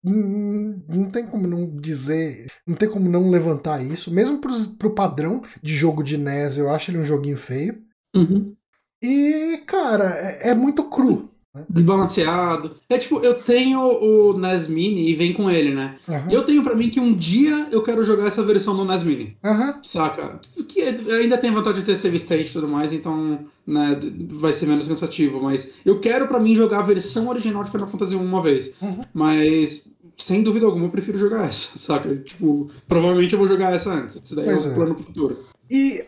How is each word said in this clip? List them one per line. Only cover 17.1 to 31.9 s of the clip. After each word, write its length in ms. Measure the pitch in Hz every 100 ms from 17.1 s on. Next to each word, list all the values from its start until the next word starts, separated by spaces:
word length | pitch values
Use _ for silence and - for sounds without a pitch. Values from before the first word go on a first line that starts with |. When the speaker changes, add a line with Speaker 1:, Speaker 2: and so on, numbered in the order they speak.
Speaker 2:
dia 540 | 196 165 208 302 302 294
eu 100 | 226
quero 220 | 220 226
jogar 220 | 214 202 202
essa 160 | 202
versão 340 | 208 202 202 190
do 80 |
nes 180 | 190 185
Mini. 340 | 170 131 110 -
Speaker 1:
Aham. 360 | 202 214 262 285
Speaker 2:
Saca? 580 | - 170 156 - 147 - - - -
Que 140 | 392
é, 80 | 285 226 220 226
ainda 180 | 233 247
tem 120 | 247
a 40 |
vantagem 260 | 214 214 190
de 60 | 190
ter 100 | 190
save 200 | 196 170
state 320 | - 160 151
e 20 |
tudo 160 | 165 151
mais, 240 | 147 151
então, 540 | 156 165 156 156 147 - _ -
né, 280 | 151 147
d-, 320 | 143 - - 170
vai 180 | 151 156
ser 140 | - 156
menos 200 | 147 147
cansativo, 540 | 160 156 - 147 131
mas 280 | 135 135 - -
eu 140 | 196 196
quero 300 | 233 247 269
pra 100 | 247
mim 160 | 220
jogar 260 | 220 220 208
a 20 |
versão 440 | 196 196 - 233 233
original 360 | 240 220 202
de 60 | 202
Final 180 | 208 196
Fantasy 260 | 185 190
um 80 | 190
uma 180 | 185 185
vez. 300 | 165 135 - -
Speaker 1:
Uhum. 200 | 196 185 -
Speaker 2:
Mas, 680 | 160 156 156 151 160 147 - _ _ - -
sem 240 | - 190
dúvida 240 | 220 214 220
alguma, 180 | 170 170
eu 40 |
prefiro 280 | 180 - 196
jogar 280 | 202 220 170
essa, 280 | - - -
<laughs> 20 |
saca? 360 | -